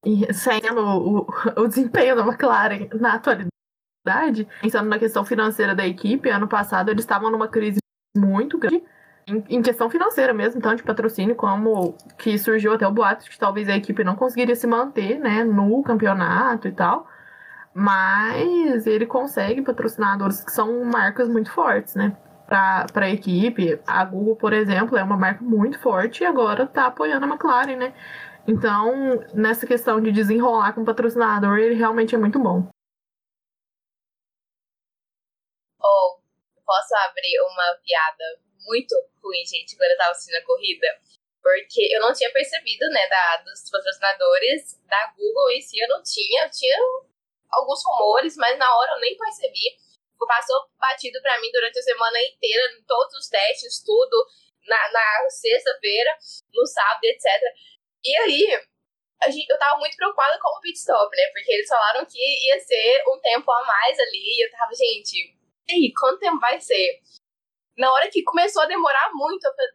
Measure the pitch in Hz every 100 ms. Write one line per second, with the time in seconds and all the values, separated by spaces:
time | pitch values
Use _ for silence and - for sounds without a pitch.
0 | - 214 208 214 254 220 220 233 208 190
1 | - 208 - - 226 - 226 240 254 -
2 | 254 247 220 - 277 214 208 202 196 220
3 | 233 - - 208 180 - _ _ _ _
4 | - 254 320 220 208 - 220 220 214 214
5 | 220 220 196 220 214 214 202 190 190 185
6 | 202 269 262 202 208 214 202 190 190 214
7 | 226 202 220 220 220 220 214 202 - _
8 | _ 208 196 196 277 330 - 339 - _
9 | _ _ - 208 208 240 233 233 233 330
10 | 381 - 262 220 208 247 226 233 - 220
11 | 226 226 196 233 214 196 220 214 175 -
12 | - - - 208 208 220 208 220 202 208
13 | 202 208 - - 208 202 202 202 202 -
14 | 185 196 254 240 240 240 240 233 269 240
15 | 196 277 262 214 233 202 202 240 277 220
16 | 208 190 170 180 262 226 190 185 175 247
17 | - - - - - - - 180 202 190
18 | 190 196 220 - 349 349 311 240 220 214
19 | 226 254 277 240 196 254 269 233 220 220
20 | 208 202 196 202 - - 214 240 240 233
21 | 202 202 240 226 220 - 311 202 - 196
22 | 208 202 - - - 196 190 190 185 -
23 | 190 208 190 175 220 233 175 151 - 180
24 | 185 185 208 220 214 214 208 185 226 233
25 | 190 202 185 202 240 220 220 277 254 190
26 | 220 - 349 269 220 214 269 - 262 -
27 | 302 277 277 302 320 247 269 254 254 -
28 | - - - - - 220 226 208 220 262
29 | 269 240 - 202 214 226 247 240 240 220
30 | 220 208 208 220 240 226 208 226 226 220
31 | 233 233 226 208 202 208 226 233 226 226
32 | 226 240 208 269 220 180 185 _ _ _
33 | _ _ _ _ _ _ _ _ _ _
34 | _ _ _ _ _ _ _ _ _ _
35 | _ _ _ _ _ _ _ _ 202 202
36 | 185 180 _ _ _ _ - 190 - 220
37 | 185 185 180 170 185 185 175 175 - 165
38 | 160 - 160 165 _ _ 208 226 262 539
39 | - _ - 180 170 170 - - 180 175
40 | 175 175 - 165 - - 196 170 160 -
41 | _ _ _ _ 180 185 - - 202 220
42 | 226 262 240 269 277 320 240 220 311 277
43 | 185 190 175 165 - - - 196 190 190
44 | 196 190 180 180 240 302 - - _ 196
45 | 220 _ 415 453 539 254 - - 233 285
46 | - 220 202 240 320 - 254 320 508 523
47 | _ _ _ _ _ - 269 277 - 254
48 | 208 226 320 302 240 269 254 233 254 494
49 | 466 - 440 - 523 523 453 _ _ _
50 | _ _ 233 233 233 262 - _ 254 277
51 | 247 254 277 240 226 247 226 254 247 240
52 | 226 233 262 _ 220 226 254 233 _ 240
53 | 269 - - 208 202 - 480 - - 427
54 | 523 466 523 _ _ _ - 226 208 226
55 | 220 214 - - 226 247 262 262 - 208
56 | 254 320 - - _ - 311 - 202 226
57 | 226 - 247 190 247 - - _ _ _
58 | 247 294 440 294 453 226 - _ _ _
59 | _ _ 196 285 302 - 277 294 302 -
60 | 381 403 392 640 640 622 349 339 - 247
61 | 202 180 190 202 196 208 208 240 208 226
62 | - - 185 - 262 269 - 233 226 269
63 | - 262 254 240 - 240 254 202 233 -
64 | 240 196 202 240 226 233 226 240 247 214
65 | 208 - - _ _ _ - 349 269 -
66 | 262 381 381 - 240 262 - 196 185 -
67 | _ - _ _ _ _ _ - 262 262
68 | 370 370 - 339 370 415 311 349 320 269
69 | 302 269 294 381 330 - 262